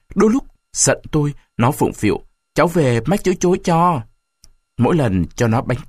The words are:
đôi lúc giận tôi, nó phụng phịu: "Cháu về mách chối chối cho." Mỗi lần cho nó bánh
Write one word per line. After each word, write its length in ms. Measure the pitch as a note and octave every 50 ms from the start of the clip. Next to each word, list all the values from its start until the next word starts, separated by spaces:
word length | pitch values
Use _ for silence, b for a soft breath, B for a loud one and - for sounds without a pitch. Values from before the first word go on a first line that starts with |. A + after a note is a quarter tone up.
| _ - -
đôi 160 | - G#3+ A3
lúc 140 | A3 C#4 - - _ _ _ _ -
giận 280 | - - C#3+ - - - -
tôi, 220 | - D3+ D3 D3 C#3 - _ _ _
nó 140 | - A2+ A#2+
phụng 220 | - - B2+ - -
phịu: 280 | - - G#2 - - - - _ _ _ _ -
"Cháu 120 | - D3+
về 340 | F3 E3+ F3+ D3 B2+ A#2+ A#2 A2+
mách 180 | D3 F#3+ G#3 -
chối 140 | F#3 - -
chối 200 | - F3 F#3 F#3 -
cho." 380 | F3+ E3+ E3 F3 F3+ E3 B2+ A2 - _ _ _ _ _ _ _ - _ _ _ _ _
Mỗi 180 | - A#2+ A#2+ E3+
lần 300 | E3 C3+ A2+ F#2 F#2 D2+ - -
cho 120 | - A#2+
nó 140 | A2+ A2 B2
bánh 160 | - - B2+ A#2+ -